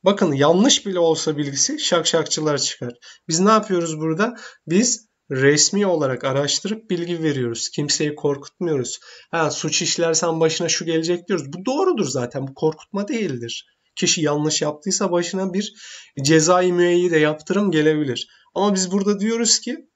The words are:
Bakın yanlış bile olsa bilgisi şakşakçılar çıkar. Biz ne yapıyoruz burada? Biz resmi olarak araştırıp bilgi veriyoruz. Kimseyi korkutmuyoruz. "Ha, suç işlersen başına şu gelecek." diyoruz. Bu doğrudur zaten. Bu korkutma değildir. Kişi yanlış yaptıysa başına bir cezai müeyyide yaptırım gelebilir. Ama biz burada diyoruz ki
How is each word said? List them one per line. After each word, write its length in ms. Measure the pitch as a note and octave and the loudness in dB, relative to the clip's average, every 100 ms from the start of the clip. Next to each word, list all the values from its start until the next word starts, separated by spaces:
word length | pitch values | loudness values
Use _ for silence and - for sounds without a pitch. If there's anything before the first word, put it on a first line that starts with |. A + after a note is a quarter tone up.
Bakın 280 | F#3 G3 F#3 | 2 2 0
yanlış 540 | C3+ D3 F3 B3+ - G3+ | 4 4 6 4 2 0
bile 120 | F3+ | 0
olsa 380 | E3 D#3+ - D3 | 2 2 -2 -4
bilgisi 420 | C#3+ C3+ - D4+ | -4 -2 -4 -2
şakşakçılar 800 | - E3+ D#3+ E3 D#3 - D#3 C#3+ | 0 0 2 0 -2 -2 -2 -2
çıkar. 340 | - - B2 - - - - | -2 -6 -10 -12 -20 -20 -4
Biz 120 | D#3+ | 2
ne 100 | G3 | 4
yapıyoruz 480 | A3 G#3 F3+ E3+ D#3 | 4 2 -2 -2 -4
burada? 340 | D#3+ D#3+ A3+ A#3+ - - - | -4 -2 -2 -4 -18 -18 0
Biz 420 | F3 B3 - _ _ _ | 2 2 -2 _ _ _
resmi 560 | C3+ C#3 D3 - G3+ G3+ | 2 4 4 2 2 2
olarak 380 | E3 C#3+ B2 | 2 0 -2
araştırıp 640 | C3+ C3+ C#3+ - G3+ A3 - | -2 -2 -2 -4 -4 -8 -4
bilgi 320 | F3 E3+ E3+ | -4 -2 -2
veriyoruz. 460 | D#3+ C3+ A#2+ A#2 - | -2 0 -2 -4 -6
Kimseyi 460 | - D3 - D3+ | -4 -2 -2 -2
korkutmuyoruz. 840 | D3 D3 C#3 - _ F3 D3 A#2+ - - - - | -2 -2 -2 -8 _ -2 -2 -2 -8 -16 -20 -6
"Ha, 200 | E3+ D#3 | -2 -2
suç 320 | - D#3 D3+ | -2 -2 -2
işlersen 580 | E3 - E3+ D#3+ E3+ E3 | -2 0 0 0 0 2
başına 280 | E3 D#3 E3+ | 2 2 -2
şu 160 | - | -2
gelecek." 440 | E3 D#3+ D#3+ F3 F3 | 0 -2 0 -4 -2
diyoruz. 240 | F#3 C3+ | -4 -4
Bu 120 | E3+ G3 | -8 -4
doğrudur 400 | C#4 F#4+ C#4 D3 | 0 0 0 -2
zaten. 400 | B2+ A#2+ C#3 C3+ | -2 -4 -6 -8
Bu 60 | |
korkutma 540 | C3+ D#3+ D#3+ - G3 G3+ | -2 -2 -2 -8 -8 -4
değildir. 580 | A3+ F#3 B2+ A#2 - - _ _ - | -4 -4 -6 -10 -12 -14 _ _ -4
Kişi 260 | - - | 0 2
yanlış 400 | D3 D3 D3+ D3+ | 0 0 0 0
yaptıysa 500 | D3+ D3 G3 F#3 D3+ | -2 -4 -4 -2 0
başına 400 | F3 F3 F#3+ F#3+ | 0 0 -4 -2
bir 220 | F#3 G#3+ - - - - - | -4 -6 -10 -20 -20 -16 -6
cezai 500 | C3+ D#3+ D#3 F3+ F#3 | 4 4 6 4 4
müeyyide 460 | F3 F3 F3 F3+ D#3+ | 4 4 4 4 4
yaptırım 520 | D3+ D3+ - F#3+ G3+ | 2 0 -2 0 2
gelebilir. 580 | D#3 D#3 D3+ C#3+ A#2 - _ _ | 4 4 2 -2 -4 -8 _ _
Ama 200 | - G3+ | -2 0
biz 180 | F#3+ F#3 | 0 0
burada 280 | G3 G3 G3+ | 0 0 0
diyoruz 400 | G#3 A3+ A#3 - | 0 -2 0 -2
ki 160 | - D4 - | -2 -10 -12